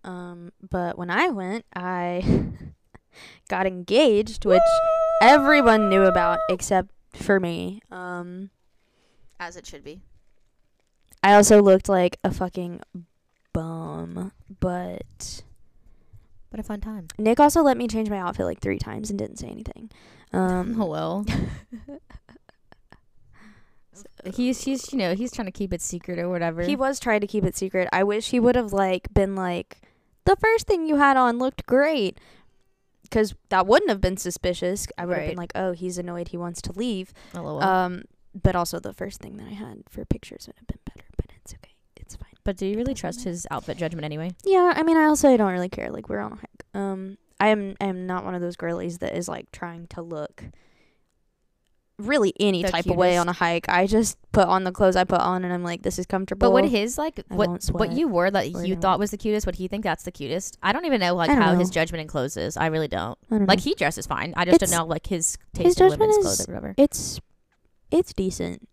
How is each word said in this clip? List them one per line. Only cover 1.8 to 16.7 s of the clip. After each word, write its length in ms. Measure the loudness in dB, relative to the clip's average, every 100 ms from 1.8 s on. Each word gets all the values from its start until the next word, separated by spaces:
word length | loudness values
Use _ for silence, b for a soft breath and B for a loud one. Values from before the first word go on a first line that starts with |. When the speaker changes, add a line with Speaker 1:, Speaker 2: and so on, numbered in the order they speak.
| -6 -4 -4 -2 2 B B B B _ _
Speaker 1:
<laughs> 560 | -20 _ -20 -20 -20 _
got 160 | -2 -2
engaged, 760 | -4 0 4 6 4 0 -4 4
which 160 | 6
Speaker 2:
Woo! 680 | 6 4 2 0 0 6 8
Speaker 1:
everyone 640 | 8 6 4 6 4 4
knew 140 | 4
about 360 | 4 4 0 0 -2
except 420 | -4 0 0 0 -14 _
for 260 | -10 0 0
me. 420 | 0 -6 -8 -12 _
Um, 580 | -14 -12 -12 -12 -14 -16 _ _ _ _ _ _ _ -20 -16
Speaker 2:
As 160 | -16 -14
it 80 | -18
should 180 | -18
be. 180 | -18 -20 -20 -20 _ _ _ _ _ _ _ _ _ _
Speaker 1:
I 100 | 8
also 280 | 8 10 10
looked 260 | 10 6 6
like 280 | 2 2 0
a 80 | -4
fucking 500 | -4 -6 -6 -10 -12 -16 -20 -20 _ _ _ _
bum, 760 | -8 -6 -10 -10 -10 -10 -10 -12 _ -20 -6
but 840 | -4 -4 -8 -12 -16 -16 -14 -14 -18 -20 -20 _ -20 -20 _ -20 _ -20 -16
Speaker 2:
What 100 | -14
a 40 |
fun 180 | -10